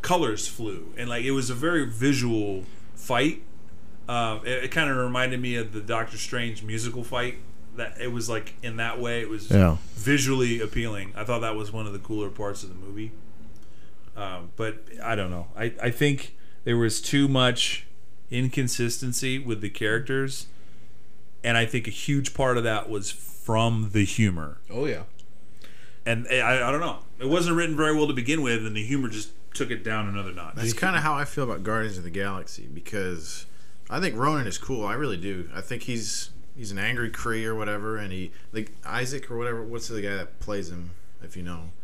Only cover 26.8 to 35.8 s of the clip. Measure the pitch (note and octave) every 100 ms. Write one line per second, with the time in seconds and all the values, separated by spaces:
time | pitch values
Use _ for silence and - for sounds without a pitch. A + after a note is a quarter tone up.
26.8 | E3 - - - C3 E3+ E3+ E3 E3+ D3+
27.8 | D#3 D#3 C#3+ B2+ A#2+ D#3+ C3 A#2 A2 G#2+
28.8 | G#2+ C#3 B2+ G#2 - - - - C3 A2+
29.8 | G#2 G#2+ G2+ G2 F#2+ F2+ D#2+ - A2+ A2
30.8 | F#3 F3 D#3 C#3+ C#3 - B2+ F2+ F#2+ A2
31.8 | A2 F#2 F2 F2+ G2 F#2+ E2+ - G2+ D2
32.8 | - G#2 F#2 E2+ D#2+ - - - - -
33.8 | - C3 F#3 A2+ C#3 D3+ A2+ F2+ - B2+
34.8 | G#2 A#2 D3 F#2 F#2+ F#2 E2+ D2 F#2+ B2